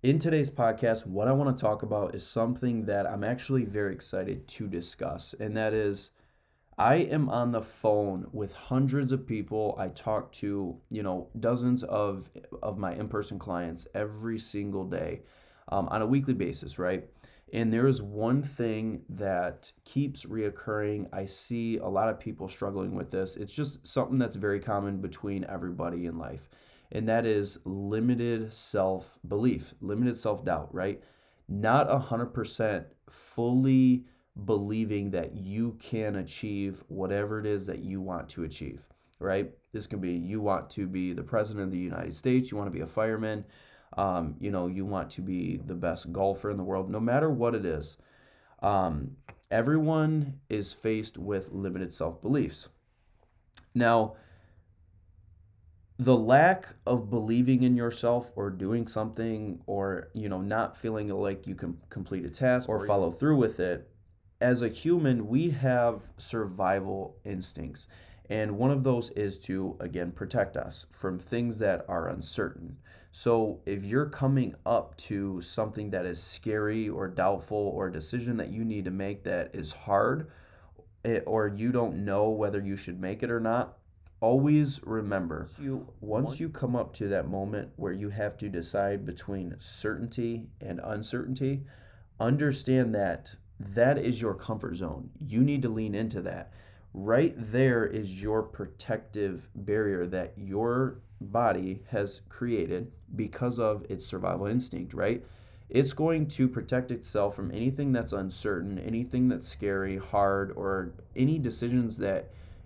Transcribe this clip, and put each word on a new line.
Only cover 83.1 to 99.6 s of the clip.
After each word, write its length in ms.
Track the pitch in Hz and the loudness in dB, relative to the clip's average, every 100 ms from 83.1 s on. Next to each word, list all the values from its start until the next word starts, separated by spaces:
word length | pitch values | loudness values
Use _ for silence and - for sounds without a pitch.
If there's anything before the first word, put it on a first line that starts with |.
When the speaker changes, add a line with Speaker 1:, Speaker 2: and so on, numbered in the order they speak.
| 107 | -4
Speaker 1:
it 80 | 117 | -2
or 80 | 117 | 0
not, 380 | 113 117 - - _ - - - | 2 2 0 -8 _ -20 -20 2
always 640 | 113 135 143 151 143 - | 6 6 8 6 6 -2
remember, 640 | - 110 101 98 82 - - - | -4 -4 0 -2 -2 -4 -8 -8
you, 260 | 143 131 - - | -6 -6 -8 -14
once 280 | 104 107 143 | -4 -2 -2
Speaker 2:
One 80 | - | -2
Speaker 1:
you 120 | 160 | -6
come 260 | - 127 123 | -4 -2 0
up 180 | - - | -2 -4
to 120 | 101 | 0
that 200 | 95 73 | 0 0
moment 400 | 98 98 104 - - | -4 -4 -6 -8 -6
where 160 | 101 | -4
you 160 | 95 104 | -4 -4
have 280 | 101 104 - | -2 -4 -4
to 100 | 104 | -6
decide 560 | 90 85 101 98 101 101 | -6 -2 0 0 0 -6
between 500 | - - 98 90 - | -10 -8 -6 -6 -10
certainty 920 | - - 104 87 117 - 117 117 113 - | -14 -6 -4 -4 -6 -4 -4 -4 -10 -14
and 220 | 101 - | -10 -8
uncertainty, 800 | - 104 110 120 - 131 135 139 - - - - - - | -6 -6 -6 -6 -4 -2 -2 -2 -6 -16 -20 -20 -20 -2
understand 760 | 113 139 147 143 - 131 117 107 | 2 4 4 0 2 4 4 2
that 400 | 95 82 - - - - | 2 0 -8 -20 -20 -14
that 380 | 101 101 123 143 | -4 4 6 6
is 220 | 113 117 | 2 0
your 140 | 113 | -2
comfort 420 | 95 - 110 - 87 | -2 -4 -4 -4 -6
zone. 360 | 87 - 117 - | -6 -6 -10 -10
You 220 | 147 110 | -2 4
need 200 | 135 143 | 4 4
to 80 | 120 | 0
lean 260 | 110 110 101 | -2 -2 -2
into 260 | 113 98 | -2 -4
that. 280 | 90 90 - - - - - | -6 -8 -10 -18 -20 -20 -16
Right 400 | 95 98 120 160 - | -8 4 4 4 0
there 480 | 110 120 131 120 110 | -2 4 6 6 2
is 360 | 107 101 92 | -2 -4 -6
your 200 | 104 110 | 0 0
protective 1080 | 110 - 98 - - 110 - 104 101 90 - | -2 -6 -10 -10 -6 -6 -4 -4 -2 -4 -10
barrier 500 | - | -10